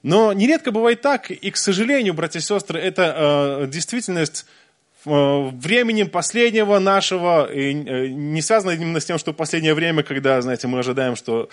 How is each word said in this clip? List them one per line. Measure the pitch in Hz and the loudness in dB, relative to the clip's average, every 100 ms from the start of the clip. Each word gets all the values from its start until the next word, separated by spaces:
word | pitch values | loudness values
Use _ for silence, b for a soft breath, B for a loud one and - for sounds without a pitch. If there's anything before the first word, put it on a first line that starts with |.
Но | 131 190 220 | 4 4 4
нередко | 196 233 320 262 | 4 2 2 0
бывает | 214 233 233 | 0 2 2
так, | 285 277 - | 0 0 -4
и, | 180 196 | -8 -6
к | - | -2
сожалению, | - 185 226 277 208 | -2 0 2 2 0
братья | 160 160 170 | -2 -4 -6
и | |
сестры, | - 202 196 160 | -2 -2 -2 -6
это, | 180 185 170 147 147 143 139 139 | -4 0 0 2 2 2 0 -2
э, | 139 | -6
действительность, | 156 - 240 226 175 151 - - b b b _ _ | -6 -6 -6 -4 -2 -2 -4 -16 b b b _ _
э, | 151 147 143 143 135 | 0 2 4 2 -2
временем | 127 143 240 233 214 202 | -6 0 2 2 0 0
последнего | 180 160 233 233 220 202 202 | -2 -2 0 2 2 2 2
нашего, | 190 196 - 185 175 165 | 4 2 2 0 2 2
и, | 131 139 139 | 2 -2 -2
э, | 147 135 127 131 | -4 -4 -4 -4
не | 135 147 156 | -4 -4 -4
связано | 151 220 185 | 0 0 0
именно | 165 165 165 | -4 -2 -4
с | |
тем, | - 170 | -4 -4
что | - | -4
последнее | 147 156 165 156 | -6 -4 0 2
время, | 151 165 160 | 2 2 0
когда, | - 135 135 131 | -2 0 2 2
знаете, | 123 123 123 | 0 -4 -2
мы | 127 | -2
ожидаем, | 127 131 127 | -2 0 -2
что, | 117 - 113 113 | -4 -2 -4 -4